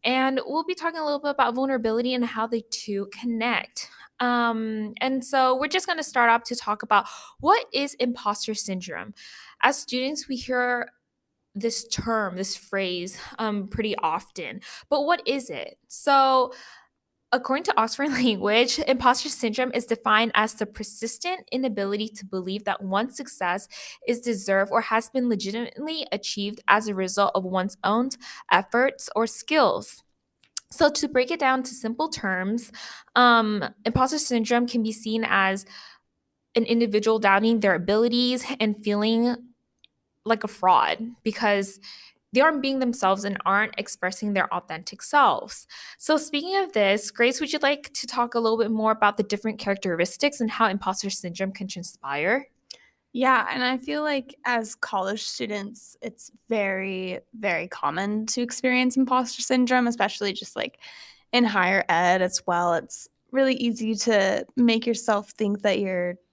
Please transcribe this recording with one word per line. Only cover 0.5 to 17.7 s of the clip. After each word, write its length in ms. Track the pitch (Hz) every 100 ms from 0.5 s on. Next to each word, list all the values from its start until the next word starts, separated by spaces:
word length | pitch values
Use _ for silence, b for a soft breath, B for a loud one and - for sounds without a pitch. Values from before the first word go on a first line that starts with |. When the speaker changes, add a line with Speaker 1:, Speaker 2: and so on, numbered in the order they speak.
| 294 330
Speaker 1:
be 100 | 359
talking 240 | 330 330
a 40 |
little 160 | 302 285
bit 120 | 294
about 240 | 285 247 240
vulnerability 580 | 269 262 226 226 240
and 100 | 254
how 220 | 233 220 226
the 160 | 233 220
two 380 | - - 202 202
connect. 760 | - 240 226 233 233 - - - B B _
Um, 760 | 247 240 233 226 220 220 214 -
and 240 | 262 269 247
so 300 | 277 262 254
we're 120 | 294
just 200 | 370 370
gonna 160 | 330
start 260 | 294 262 233
off 140 | 233
to 120 | 233 240
talk 280 | - 208
about 240 | - 202 - B B B
what 260 | 294 440 -
is 220 | 262 277 -
imposter 580 | 247 240 208 214 -
syndrome. 600 | 214 - 190 180 87 208 - B B B B
As 160 | 254 277
students, 480 | - 247 262 294 -
we 80 | 254
hear 540 | - 254 247 247 - _ _ _ _ _ _ 202
this 320 | 226 233 -
term, 480 | - 226 226 202 180
this 200 | 190 -
phrase, 600 | - 196 190 180 180 175 B -
um, 280 | 220 208 196
pretty 280 | - 220 185
often. 640 | 160 165 - - 160 - B B B
But 140 | 294
what 240 | 294 349 -
is 220 | 269 247
it? 300 | 147 78 - _
So 640 | - - 277 269 262 254 B B B B _ _ _ _
according 300 | 254 254 269
to 100 | 359